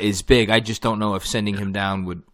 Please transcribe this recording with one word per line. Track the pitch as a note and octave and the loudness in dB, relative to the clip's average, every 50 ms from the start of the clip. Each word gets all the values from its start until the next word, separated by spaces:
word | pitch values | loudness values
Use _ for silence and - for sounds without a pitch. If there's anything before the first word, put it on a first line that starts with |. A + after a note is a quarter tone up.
is | G#2 G#2 G2 F2+ | 0 0 -2 -2
big. | - - C3 A#2+ A2 G2+ | 2 4 6 6 6 4
I | A2 A2+ | 2 2
just | A2 A2 A2 - | 2 0 -4 -4
don't | - A#2 A2 G#2 | -2 -2 -2 0
know | G#2+ G#2+ G2 | -2 -2 -2
if | F#2+ - | -4 -4
sending | - - A#2 G#2 G#2 G2+ | -4 -2 -2 -2 -2 -2
him | G2 G2+ G2 | -4 -4 -4
down | F#2+ G2+ G2 G2 G2 G2 F#2 | -4 -2 -2 -2 -2 -4 -4
would, | F2+ F2 F2 - _ | -6 -8 -10 -12 _